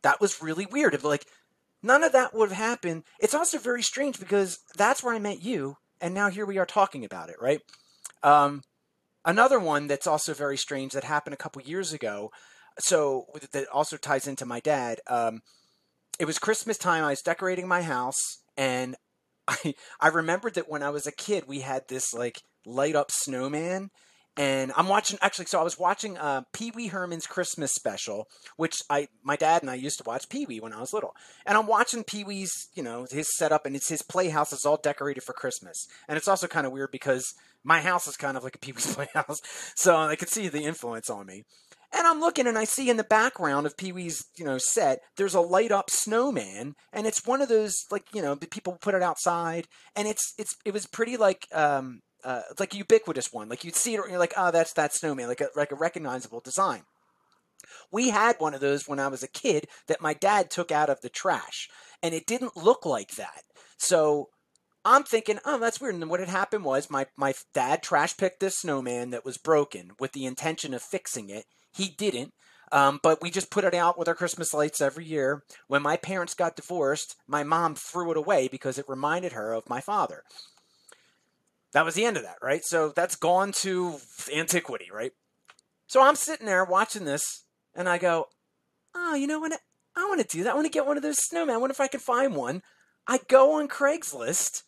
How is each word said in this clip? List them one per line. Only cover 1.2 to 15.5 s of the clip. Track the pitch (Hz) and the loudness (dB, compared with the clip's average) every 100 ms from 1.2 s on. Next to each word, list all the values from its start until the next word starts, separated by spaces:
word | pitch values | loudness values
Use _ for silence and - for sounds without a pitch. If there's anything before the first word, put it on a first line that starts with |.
| - _ _ _ _ _ | -4 _ _ _ _ _
none | 208 269 | 4 4
of | 320 | 6
that | 262 247 | 4 4
would | 220 214 | 2 0
have | 190 | 2
happened. | 220 240 175 165 - _ | -2 -2 -4 -6 -8 _
It's | 214 | 0
also | 294 339 311 | 2 0 -2
very | 247 247 | -2 -2
strange | - - 285 247 | -2 -2 -2 -4
because | 180 202 190 170 _ - | 0 2 2 -4 _ 0
that's | 208 277 | 2 2
where | 247 | -2
I | 226 | -4
met | 208 202 | -4 -6
you. | 180 220 139 143 _ _ | -4 -4 -4 -8 _ _
And | 175 | -4
now | 185 202 | 0 0
here | 190 202 | 0 -4
we | 196 | -2
are | 180 | 0
talking | - 196 - | 4 4 2
about | 107 185 160 | -10 -10 -12
it, | - | -4
right? | 123 147 _ - _ _ - - | 0 0 _ -20 _ _ -20 0
Um, | 147 147 143 143 - _ _ _ _ _ | 8 8 8 0 -12 _ _ _ _ _
another | - 196 247 269 | 0 6 6 6
one | 170 147 147 | 4 0 0
that's | 143 - | -2 2
also | 151 - | 0 0
very | 151 147 139 | -4 -4 -4
strange | - 139 135 | -4 -6 -4
that | 139 | -6
happened | 131 147 151 | -2 -2 -2
a | 143 | -12
couple | 135 139 | -12 -12
years | 135 175 175 | -8 -6 -6
ago. | 151 117 104 107 - - - - - | -4 -6 -6 -10 -14 -20 -20 -20 -4
So | - 175 143 131 - 151 139 | 2 4 4 0 -4 -16 -8
that | 139 135 | -6 -2
also | 139 151 151 | 0 -2 -4
ties | - 139 143 | -2 -2 -2
into | 135 | -8
my | 123 120 | -8 -6
dad. | 156 143 120 113 - | 0 0 -2 -6 -2
Um, | 123 113 110 _ | 0 0 -4 _